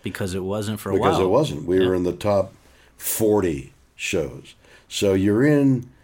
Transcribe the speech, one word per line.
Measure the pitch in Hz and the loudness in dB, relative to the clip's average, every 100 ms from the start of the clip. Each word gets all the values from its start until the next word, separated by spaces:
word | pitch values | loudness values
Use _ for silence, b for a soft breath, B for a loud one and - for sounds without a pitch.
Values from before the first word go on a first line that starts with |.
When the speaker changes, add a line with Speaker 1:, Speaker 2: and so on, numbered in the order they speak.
Speaker 1:
Because | 107 90 101 95 | -12 -8 -6 -6
it | |
wasn't | 92 104 104 107 | -6 -4 -6 -6
for | 101 | -4
a | |
Speaker 2:
Because | 95 127 156 | 0 2 2
Speaker 1:
while. | 95 | 2
Speaker 2:
it | |
wasn't. | 113 151 131 85 | 2 0 -4 0
We | 92 | 2
Speaker 1:
Yeah. | 92 | 2
Speaker 2:
were | 92 | 0
in | |
the | 90 | -2
top | 87 104 101 95 b b b b - | -2 0 0 -2 b b b b -12
forty | - - 110 104 92 71 67 - _ - | -8 0 2 2 2 -2 -8 -20 _ -12
shows. | - 90 73 64 - - b b b | -6 -4 -4 -8 -20 -20 b b b
So | - 101 | -2 2
you're | 95 98 104 139 | 2 4 4 4
in, | 147 139 131 127 b | 4 4 2 -2 b